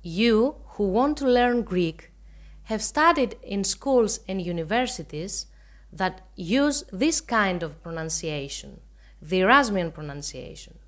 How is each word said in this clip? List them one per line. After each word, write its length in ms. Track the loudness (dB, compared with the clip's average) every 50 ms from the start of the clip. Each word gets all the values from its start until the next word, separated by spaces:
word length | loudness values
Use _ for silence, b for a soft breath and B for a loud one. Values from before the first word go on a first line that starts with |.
You 540 | -10 -6 0 2 4 6 6 6 4 2 0 -6 -18 -18 -4
who 140 | -2 -2
want 300 | 0 2 2 2 2 0
to 100 | 0 2
learn 340 | 4 4 6 4 4 2 0 -2
Greek 480 | 0 0 0 0 0 -2 -8 -18 -20 _ b b b b b b b b b b
have 180 | -6 -4 -2
studied 540 | -2 -2 0 4 4 4 4 4 0 -2 -2 -12 -10
in 200 | -6 -4 -4 -2
schools 580 | -2 -4 -4 0 2 4 4 4 4 0 -6 -6
and 140 | -6 -6 -4
universities 1040 | -4 -4 -4 -4 -4 -2 0 0 0 -2 -4 -10 -10 -10 -10 -10 -8 -8 -8 -10 -10 b b b b b b b b b
that 300 | -8 -4 -4 -4 -4 -8 -20 -20 -14
use 480 | -12 -4 0 2 2 4 2 0 -2 -6 -8
this 300 | -4 0 0 0 0 -2
kind 420 | -4 -2 0 0 2 0 0 -2 -4
of 180 | -8 -10 -14 -14
pronunciation, 960 | -10 -8 -8 -6 -6 -6 -6 -4 -6 -6 -6 -8 -8 -10 -12 -12 -14 -18 -20 -20 -20 b b b b b b
the 200 | -6 -2 0 2
Erasmian 520 | 4 6 6 6 6 4 0 -2 -2 -4 -6
pronunciation. 840 | -10 -12 -10 -10 -10 -10 -10 -12 -12 -14 -14 -16 -16 -18 -20 -20 -20 -20